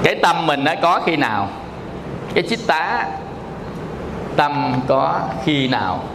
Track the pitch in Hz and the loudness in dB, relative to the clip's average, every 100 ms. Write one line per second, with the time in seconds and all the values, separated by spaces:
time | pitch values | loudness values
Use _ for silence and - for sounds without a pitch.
0 | 160 180 180 170 160 143 139 165 165 202 | 2 4 4 4 2 2 2 2 4 4
1 | 220 160 131 107 101 - - - - - | 2 2 2 2 -2 -6 -10 -10 -10 -10
2 | - - - 160 180 226 - 156 175 233 | -8 -8 -2 -2 0 -2 0 0 2 -2
3 | - - - - - - - - - - | -2 -6 -8 -10 -10 -10 -10 -10 -8 -8
4 | - - - - 147 143 135 127 127 135 | -8 -8 -4 2 2 2 0 0 2 2
5 | 147 - - - - 147 131 123 98 85 | 4 0 -2 -2 0 2 2 2 0 -2
6 | - | -4